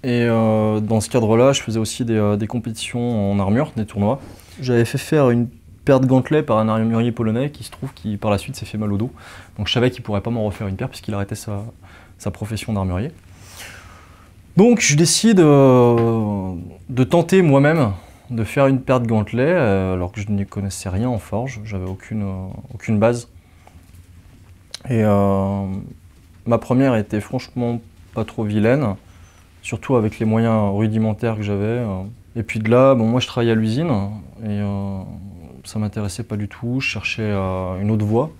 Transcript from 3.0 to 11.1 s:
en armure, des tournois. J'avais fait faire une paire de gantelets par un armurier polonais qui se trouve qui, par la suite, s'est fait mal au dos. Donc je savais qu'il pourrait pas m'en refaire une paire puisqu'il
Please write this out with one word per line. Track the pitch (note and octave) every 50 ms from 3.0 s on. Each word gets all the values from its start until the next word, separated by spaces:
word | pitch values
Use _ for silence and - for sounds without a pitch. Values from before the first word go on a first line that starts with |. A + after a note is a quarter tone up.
| A#2+ A#2+ A#2+ G#2+ G2+ G2
en | G2+ G2+
armure, | G2 F#2+ G#2 A#2+ D3+ D3+ -
des | A#2 G#2+ -
tournois. | - G2+ G2+ G#2 B2 C3+ - - - - - - - -
J'avais | D3 B2+ B2 A#2 A#2
fait | A2 - C3
faire | - - - D3+ C#3+ B2+
une | A#2 A#2+ A#2+ A2+ - - _ - - - -
paire | - C3+ C3
de | C3
gantelets | B2+ C3 C3 B2 - D#3 D3+ D3+
par | D3 A#2 G#2+
un | A2 A2
armurier | A2 A2 A2 A2+ A2+ A2+ A2+ A#2+
polonais | A#2 A#2+ A#2+ A2 G#2+ A#2 C3+ D3
qui | D3 - A2+
se | -
trouve | - - - C3+ -
qui, | - - A2 G#2 G2+
par | - G#2+
la | G#2 G2
suite, | - - C3
s'est | - - -
fait | - G#2+
mal | G#2+ G#2 G2+
au | G2
dos. | A2 B2+ - - - - - - - - - -
Donc | G#2 -
je | -
savais | B2+ B2 -
qu'il | - - B2
pourrait | - G#2 G2+
pas | F#2+ A#2
m'en | A#2 A#2+ G#2+
refaire | G#2+ F#2+ - A2+ G2
une | F#2+
paire | F#2+ B2 C3
puisqu'il | - - - -